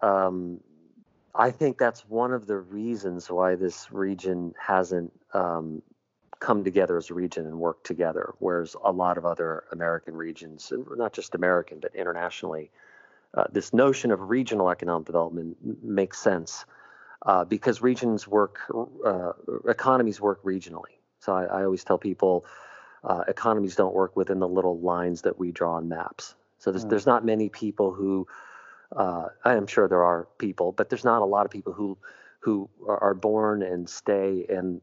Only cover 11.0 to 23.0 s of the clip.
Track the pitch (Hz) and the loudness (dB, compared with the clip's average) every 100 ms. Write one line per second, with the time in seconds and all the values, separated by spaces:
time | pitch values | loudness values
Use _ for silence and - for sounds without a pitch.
11 | 120 - - 87 90 90 - 78 82 - | -4 -6 -8 0 2 2 0 -8 -8 -6
12 | 90 85 87 - 87 78 76 _ - - | -4 -4 -6 -6 -8 -8 -10 _ -20 -20
13 | _ _ _ - - 101 - 113 139 131 | _ _ _ -2 0 -2 0 4 4 4
14 | 120 95 98 127 120 104 90 87 87 85 | 0 0 0 -2 0 0 2 0 -2 -2
15 | 78 85 82 85 82 - 113 - 113 98 | 0 0 0 -4 -8 -10 -10 -8 -2 0
16 | 95 - 110 90 82 - - - - - | 0 0 0 0 -2 -14 -16 -20 -20 -20
17 | - - - 92 87 107 127 107 127 123 | -20 -4 2 4 2 0 0 2 2 2
18 | 120 107 98 104 98 - - 117 - - | 0 0 2 2 2 -2 -6 -6 -6 -2
19 | 113 92 87 - - 58 - 117 131 127 | 0 0 -2 -6 -6 -2 -2 2 4 4
20 | 113 98 104 98 98 95 87 85 - _ | 2 2 0 0 -2 -4 -6 -14 -16 _
21 | _ _ - 92 90 95 98 92 - 90 | _ _ -2 0 0 0 0 0 0 0
22 | 98 92 95 87 - - - - - - | 0 2 4 4 0 -14 -20 -20 -20 -6